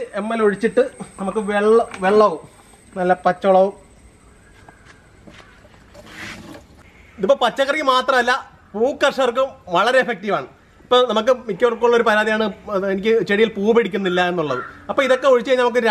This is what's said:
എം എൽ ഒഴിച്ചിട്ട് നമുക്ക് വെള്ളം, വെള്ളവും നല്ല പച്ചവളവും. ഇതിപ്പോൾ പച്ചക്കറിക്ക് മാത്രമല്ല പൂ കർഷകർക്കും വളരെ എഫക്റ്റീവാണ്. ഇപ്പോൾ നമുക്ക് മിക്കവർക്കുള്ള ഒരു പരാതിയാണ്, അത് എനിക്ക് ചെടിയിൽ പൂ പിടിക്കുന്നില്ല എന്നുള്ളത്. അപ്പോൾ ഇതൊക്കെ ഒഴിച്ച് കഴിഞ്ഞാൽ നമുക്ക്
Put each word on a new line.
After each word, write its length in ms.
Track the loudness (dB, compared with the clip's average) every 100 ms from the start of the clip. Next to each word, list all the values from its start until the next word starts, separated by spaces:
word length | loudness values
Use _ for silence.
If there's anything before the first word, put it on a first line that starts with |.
| 0 -8
എം 60 | -6
എൽ 60 | 0 0
ഒഴിച്ചിട്ട് 360 | 0 -2 0 -2 -4 -18 -8
നമുക്ക് 240 | -6 -6 -4
വെള്ളം, 360 | -2 2 2 2 -2
വെള്ളവും 360 | 0 4 2 0 -14 -20 -20 -20 -16 -6
നല്ല 140 | -2 0 0
പച്ചവളവും. 480 | 0 2 4 4 -2 -20 -20 -20 _ _ -20 -20 -20 -20 -20 -20 -20 _ _ -20 -20 -20 -20 -20 -20 -20 -20 -20 -18 -16 -16 -18 -20 -20 -20 -20 _ -20 -8
ഇതിപ്പോൾ 200 | 0 2
പച്ചക്കറിക്ക് 420 | 0 0 -2 -2 0
മാത്രമല്ല 380 | 0 2 0 0 -2 -6 -20 _
പൂ 80 | -4 -2 0
കർഷകർക്കും 440 | -2 0 -2 -2 -4 -6 -4 0
വളരെ 240 | 2 2 0
എഫക്റ്റീവാണ്. 420 | -4 -4 -4 -6 -18 _ _
ഇപ്പോൾ 180 | 0 2 2
നമുക്ക് 220 | 0 0 -2 -2
മിക്കവർക്കുള്ള 460 | -2 0 2 2 2
ഒരു 60 | 2
പരാതിയാണ്, 360 | 2 0 -2 -4 -6 -8
അത് 100 | -4 -2
എനിക്ക് 200 | -2 0 0 0
ചെടിയിൽ 220 | 0 0 0
പൂ 60 | 2 2
പിടിക്കുന്നില്ല 440 | 2 -2 -2 0 0
എന്നുള്ളത്. 320 | -2 -4 -4 -8 -16 -8
അപ്പോൾ 120 | -2 2
ഇതൊക്കെ 200 | 2 4
ഒഴിച്ച് 180 | 2 2
കഴിഞ്ഞാൽ 160 | 0 2
നമുക്ക് 160 | 0 0